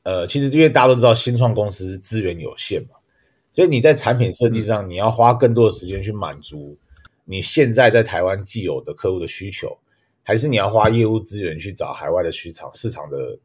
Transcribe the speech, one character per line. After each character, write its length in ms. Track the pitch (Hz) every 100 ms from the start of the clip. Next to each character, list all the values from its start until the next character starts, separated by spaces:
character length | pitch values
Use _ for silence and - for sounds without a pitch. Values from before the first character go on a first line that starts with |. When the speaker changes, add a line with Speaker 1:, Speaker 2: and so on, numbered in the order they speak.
Speaker 1:
呃， 240 | - 92 87
其 140 | 143
实 80 | 139
因 100 | 147
为 100 | 160
大 140 | 127
家 60 | 127
都 80 | 127
知 60 |
道 120 | 120
新 220 | 113 127 120
创 180 | 123
公 160 | 110 104
司 260 | 95 95 95
资 220 | - 110
源 160 | 92 85
有 120 | 73 -
限 260 | - 95
嘛， 140 | - _ _ _ _ _ _
所 120 | -
以 40 | 180
你 120 | 131
在 140 | 147
产 240 | 147 - 120
品 140 | 101
设 180 | - 117
计 100 | 113
上， 240 | 104 107
Speaker 2:
嗯。 60 | 95
Speaker 1:
你 60 | 87
要 120 | 110
花 240 | 113 117
更 220 | 120 123
多 120 | 117 110
的 60 |
时 140 | - 90
间 160 | 95
去 80 | 98
满 300 | 104 82 71
足 360 | - 151 71 73 _ _ - _
你 160 | - 95
现 320 | - 156 127
在 160 | 113 120
在 140 | 117
台 220 | 110 87
湾 200 | 90 98
既 180 | 98 113
有 200 | 90 67
的 100 | -
客 200 | 76 95
户 80 | 92
的 80 | 82
需 200 | - 98
求， 300 | - - - _ _ _ _
还 120 | - 110
是 120 | 147
你 80 | 110
要 120 | 98
花 220 | 110 110
业 160 | 117 110
务 140 | 110
资 200 | 107 104
源 160 | 90 78
去 160 | 95
找 200 | - 67
海 180 | 67 73
外 100 | 87
的 80 | 85
市 200 | 80 85
场， 160 | 80 67
市 160 | - 113
场 180 | - 73
的， 300 | 69 64 -